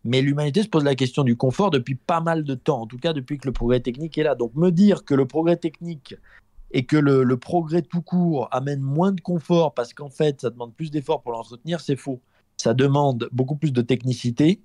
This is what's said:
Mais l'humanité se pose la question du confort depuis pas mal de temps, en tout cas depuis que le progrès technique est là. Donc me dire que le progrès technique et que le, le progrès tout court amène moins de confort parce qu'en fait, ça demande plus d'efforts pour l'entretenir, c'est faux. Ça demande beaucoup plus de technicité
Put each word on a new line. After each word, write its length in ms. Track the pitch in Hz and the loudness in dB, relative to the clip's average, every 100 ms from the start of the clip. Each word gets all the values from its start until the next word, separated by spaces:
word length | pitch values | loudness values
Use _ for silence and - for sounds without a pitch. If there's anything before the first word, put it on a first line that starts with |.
Mais 200 | 117 131 | 0 0
l'humanité 400 | 139 143 151 151 | 2 0 0 0
se 60 | 214 | 0
pose 160 | 160 | 2
la 100 | 143 | 2
question 300 | 131 127 - | 2 0 0
du 120 | 131 117 | 0 2
confort 340 | 131 127 196 | 0 2 0
depuis 260 | 135 123 135 | 0 -2 -8
pas 260 | - 170 | -2 -2
mal 200 | 160 165 | 0 -2
de 120 | 147 | -2
temps, 260 | 175 - 135 | -4 -2 -2
en 60 | 110 | -4
tout 100 | 123 | -4
cas 160 | 165 | -4
depuis 240 | 151 131 147 | -4 -6 -6
que 100 | 135 | -4
le 60 | |
progrès 280 | 117 120 123 | -2 0 0
technique 360 | 123 127 160 - | 0 -6 -6 -2
est 60 | |
là. 120 | 151 | 0
Donc 200 | 127 120 | 0 -2
me 160 | 127 180 | 2 2
dire 340 | 170 208 190 | 6 6 4
que 100 | - | 2
le 120 | 139 131 | 2 2
progrès 320 | 156 165 170 | 2 2 2
technique 560 | 170 - 170 156 - - _ - _ - - | -2 -8 -12 -12 -16 -20 _ -20 _ -20 -4
et 120 | 135 | -4
que 120 | 123 151 | 2 2
le, 260 | 143 135 | 4 4
le 140 | 127 127 | 4 0
progrès 440 | - 175 160 175 | 0 -2 0 -2
tout 220 | - 170 | -2 -6
court 460 | - 180 175 147 113 | -2 0 2 0 -2
amène 300 | 127 135 143 | -4 -4 -4
moins 320 | 135 147 190 | -2 0 0
de 80 | 190 | 0
confort 520 | - 175 - 170 156 | -4 -6 2 2 2
parce 220 | - 120 | -2 -8
qu'en 160 | - 147 | -8 -16
fait, 300 | - 151 135 | -2 0 0
ça 100 | 123 | -8
demande 240 | 120 120 | -8 -16
plus 160 | - 160 | -10 -6
d'efforts 320 | 147 139 151 | -6 -2 -4
pour 80 | - | -4
l'entretenir, 500 | 113 113 120 160 170 | -10 -10 -14 -8 -6
c'est 140 | - | -4
faux. 260 | 139 143 123 _ _ _ - | -4 -4 -10 _ _ _ -4
Ça 180 | - | 0
demande 540 | 123 139 139 143 120 117 | 2 4 4 2 0 -4
beaucoup 240 | 123 131 | -4 -2
plus 180 | 147 160 | -2 0
de 100 | 123 | 0
technicité 800 | 117 120 127 123 123 120 151 208 | 0 -2 -2 -4 -4 2 2 2